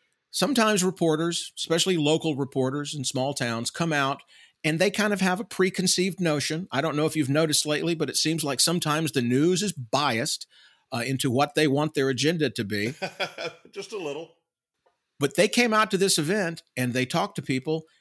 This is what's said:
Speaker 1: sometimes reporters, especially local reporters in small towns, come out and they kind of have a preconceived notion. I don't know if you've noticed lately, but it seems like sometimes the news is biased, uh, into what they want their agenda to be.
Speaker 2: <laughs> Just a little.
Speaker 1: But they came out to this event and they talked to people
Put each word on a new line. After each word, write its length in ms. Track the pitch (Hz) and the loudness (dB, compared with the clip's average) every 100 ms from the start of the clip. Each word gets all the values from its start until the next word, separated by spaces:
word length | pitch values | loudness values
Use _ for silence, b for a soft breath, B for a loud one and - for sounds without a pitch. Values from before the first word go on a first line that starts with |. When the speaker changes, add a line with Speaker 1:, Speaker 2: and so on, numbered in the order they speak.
| _ _ _ | _ _ _
Speaker 1:
sometimes 500 | - 285 254 214 208 | -2 0 2 4 4
reporters, 680 | 185 170 170 151 170 170 - - | 2 2 2 2 0 -2 -8 -10
especially 400 | - 165 190 175 | -2 0 2 2
local 380 | 147 160 160 135 | 4 2 2 -2
reporters 580 | 135 135 127 143 143 151 | -2 0 -2 -2 -6 -6
in 80 | 127 | -4
small 280 | 127 131 | -2 -2
towns, 380 | 143 120 117 117 | -2 -4 -2 -6
come 200 | - 165 | -4 -2
out 300 | 147 135 139 - b b b | 0 0 -2 -10 b b b
and 160 | 156 156 | -2 2
they 100 | 185 | 2
kind 240 | - 208 | 2 0
of 80 | 196 | 2
have 180 | 190 185 | 0 0
a 60 | - | -4
preconceived 720 | - 190 - 185 - 190 165 | 2 2 2 0 2 0 0
notion. 480 | 170 147 - 160 190 | 0 0 -2 -4 -4
I 100 | 127 | -2
don't 140 | 160 147 | 0 0
know 100 | 151 | 0
if 100 | 160 | 0
you've 140 | 131 | 0
noticed 360 | 143 160 143 147 | 2 2 2 0
lately, 300 | 151 160 170 | 0 0 -2
but 140 | 139 | -2
it 80 | - | -2
seems 260 | 156 165 | 0 -2
like 160 | 151 127 | -2 0
sometimes 520 | - 175 156 151 156 | 2 2 0 0 0
the 100 | 131 | 0
news 400 | 120 127 160 180 | 2 2 4 2
is 120 | 202 | -2
biased, 760 | - 117 220 247 113 147 - - b b b b | -6 -2 0 0 0 -2 -6 -10 b b b b
uh, 120 | 120 120 | -6 -4
into 260 | 131 135 | -2 0
what 240 | 120 147 - | 2 0 2
they 120 | 151 | 2
want 260 | 135 151 | 2 0
their 160 | - 135 | 0 -2
agenda 400 | 127 143 170 139 | 0 0 0 -2
to 140 | - | -2
be. 300 | 104 104 110 135 190 - 294 | -4 -2 -4 -4 -10 -6 -8
Speaker 2:
<laughs> 380 | - 170 - - | -8 -12 -12 -20
Just 220 | 202 190 | -16 -12
a 40 | 214 | -10
little. 380 | 156 143 165 _ _ _ _ _ _ _ _ - | -8 -8 -12 _ _ _ _ _ _ _ _ -4
Speaker 1:
But 160 | 139 - | -2 2
they 120 | 214 | 2
came 260 | 240 240 | 4 2
out 180 | 214 214 | 4 2
to 60 | 185 | 2
this 200 | 190 180 | 2 2
event 460 | 151 208 175 165 - - | 0 0 -2 -6 -10 -4
and 160 | 123 | -2
they 120 | 120 127 | 0 0
talked 300 | 165 196 - | 0 -2 -4
to 60 | |
people 420 | - 131 156 160 - b | -4 -4 -2 -6 -6 b